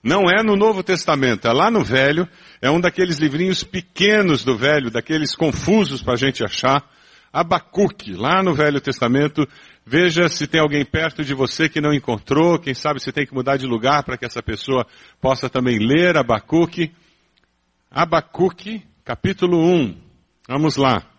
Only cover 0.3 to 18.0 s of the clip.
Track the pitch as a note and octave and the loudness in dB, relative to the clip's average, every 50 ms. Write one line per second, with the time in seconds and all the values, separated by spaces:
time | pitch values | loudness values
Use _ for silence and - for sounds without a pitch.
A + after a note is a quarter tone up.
0.3 | F3+ G#3+ A3+ A3 G3+ G3 G#3 A3 G#3+ F#3+ F3 - F#3 E3 - - D#3 C#3 C3+ B2+ | 2 2 2 2 2 4 2 2 2 0 -2 -2 -2 -2 0 -2 0 2 2 0
1.3 | A2+ F#2+ - A#2 A#2 C#3 F3 A3+ A#3 G#3 C3 F#2+ B2 C3 C3+ C#3 D3+ E3 F3+ - | 0 0 0 0 2 2 2 2 2 0 0 2 0 2 2 2 0 -2 -4 -6
2.3 | _ - - - - _ - C3 D3+ E3+ F3+ F3 - F3+ F#3 F3+ E3 C#3+ D#3 D3 | _ -20 -20 -20 -12 _ 0 0 2 2 2 0 0 0 -2 -2 0 0 0 -2
3.3 | C3+ D#3 F3+ F#3 F3+ - - - - F#3 - _ _ - F#3+ G#3 G#3+ G#3+ G3+ F3+ | 0 0 -2 -2 -2 -4 -6 -8 -10 -10 -10 _ _ 0 2 2 4 4 4 2
4.3 | D3 C3 A2 C3 B2 G#2+ B2 C#3+ D3+ D3 C3 A#2 G#2+ A#2 - - D#3+ D#3 D3+ B2+ | 0 0 0 -2 -2 0 2 2 2 0 0 -2 -6 -6 -4 -2 -4 -4 -2 -4
5.3 | - - E3 D3+ A#2+ - - E3 G#3 A3 G3 C#3 C#3 A#2+ - - B2 A#2 C3 C3+ | -2 -2 -2 -2 -2 -2 0 2 2 2 2 0 -4 -6 -4 -4 -2 0 0 -2
6.3 | B2+ - A#2+ G2 - - - B2+ C3+ C#3+ - _ _ _ _ _ _ - _ _ | -2 -2 -6 -6 -6 -2 0 0 0 0 -2 _ _ _ _ _ _ -20 _ _
7.3 | - D3 E3+ E3 F#3 E3+ - _ - F#3 G#3 E3+ - - - G#2 F#2 F2 A2 C#3+ | -4 -4 -2 0 -2 -4 -4 _ 0 0 0 0 0 -6 -14 -14 -8 -4 -2 0
8.3 | F3 F#3+ F#3+ F#3 D3+ C#3 D3+ D3 C#3+ C#3 - C#3 B2+ - B2 A#2 B2 C#3 D3 D3+ | 0 2 2 0 0 2 0 0 0 -2 -4 -4 -4 -2 0 0 2 2 0 0
9.3 | - - D3 - - - - - - _ _ A2 B2 D#3+ F3+ F3+ D#3 E3+ F3 E3 | 0 -2 -2 -2 -4 -20 -20 -20 -20 _ _ -2 2 2 2 2 2 2 0 0
10.3 | - - D3+ C#3 - E3 D#3 D3 C#3+ D3 C3+ - - D#3 D#3+ D#3+ - - D3+ C#3 | 0 -4 -6 -2 0 0 2 2 0 -2 -4 -2 -4 -4 -4 -4 -6 -6 -6 -6
11.3 | C#3+ C3 C3+ - - - D#3+ D3+ - D#3+ D3 D3 D3 C#3 - - A#2 G#2 - - | -2 -2 -2 -2 0 -2 -2 -2 -2 -2 0 0 0 0 -2 -4 -6 -6 -4 -2
12.3 | C#3 D3 E3 F3 E3+ D#3 - C#3 B2+ - - D3+ D3 C3 - C3+ - D3 C#3+ - | 2 2 4 4 2 0 -2 -8 -10 -4 -4 -4 -4 -4 -8 -8 -6 -6 -6 -4
13.3 | C#3 C3 B2 C3+ C#3 C3+ C3 C3 A#2 A2+ A2 C3 D3 D3 C3+ - B2+ - B2 A#2+ | -6 -4 -2 -2 -2 -2 -2 -4 -4 -2 0 2 0 0 0 -4 -10 -10 -10 -10
14.3 | - A#2+ - - A2 - - - C3+ B2+ A2+ _ _ - - - _ _ - C3 | -10 -8 -8 -8 -10 -8 -4 -2 -2 -2 -2 _ _ -20 -20 -20 _ _ -2 -2
15.3 | C3+ - - B2+ - C3 B2 B2+ A#2+ G#2+ G#2+ A#2 C#3 E3 F3 F3+ E3+ D3+ B2+ A#2 | 0 0 -4 -4 -4 -2 0 0 0 2 2 2 2 2 2 2 2 0 2 2
16.3 | A2+ G#2 - _ D3+ E3+ E3+ E3 - E3+ E3 D3+ _ _ _ _ _ _ _ _ | 0 -2 0 _ 0 0 0 0 -2 -6 -6 -6 _ _ _ _ _ _ _ _
17.3 | _ _ _ _ _ _ _ _ _ _ _ _ - C3+ | _ _ _ _ _ _ _ _ _ _ _ _ -2 -2